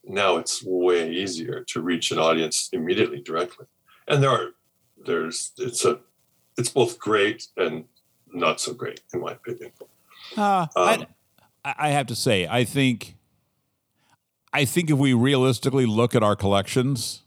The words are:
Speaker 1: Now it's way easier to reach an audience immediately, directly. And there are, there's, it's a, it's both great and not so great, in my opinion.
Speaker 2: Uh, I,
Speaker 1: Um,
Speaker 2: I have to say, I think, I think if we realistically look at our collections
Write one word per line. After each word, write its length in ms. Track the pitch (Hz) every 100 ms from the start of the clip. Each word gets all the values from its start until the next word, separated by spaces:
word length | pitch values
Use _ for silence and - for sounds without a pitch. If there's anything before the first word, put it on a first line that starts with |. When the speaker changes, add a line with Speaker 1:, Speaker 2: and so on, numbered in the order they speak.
Speaker 1:
Now 320 | - 95 95
it's 260 | 85 - -
way 460 | 92 90 90 87 80
easier 540 | 87 98 82 80 76 -
to 120 | 87
reach 300 | 85 85 -
an 80 | -
audience 500 | 80 82 78 - -
immediately, 480 | 90 80 98 - -
directly. 440 | 76 80 90 - - _ _ _ -
And 140 | 147
there 80 | 139
are, 200 | 113 87 _ _ _ _ _
there's, 480 | - 82 80 85 - -
it's 260 | - -
a, 160 | 95 78 _ _ _ _ _ -
it's 120 | 120
both 300 | 139 117 -
great 480 | 104 107 104 - - -
and 280 | 85 80 80 _ _ _ _
not 300 | 87 82 78
so 120 | -
great, 280 | - - - _
in 80 | 90
my 100 | -
opinion. 400 | - - - - _ - _ _ - - 220
Speaker 2:
Uh, 300 | 202 190 156
I, 180 | - 185
Speaker 1:
Um, 100 | 226 - _ _ _ _ _
Speaker 2:
I 260 | 139 - 147
have 160 | 143 123
to 80 |
say, 300 | 117 127 101 85
I 160 | 117
think, 500 | 120 143 131 117 - - _ _ _ _ _ _ _ _ _ _ _ _ _
I 100 | 143
think 260 | 139 180 165
if 60 | 143
we 140 | 139
realistically 720 | 120 127 139 131 123 135 135 123
look 260 | 107 120
at 80 | 123
our 140 | 104
collections 880 | 101 98 98 95 131 127 127 - -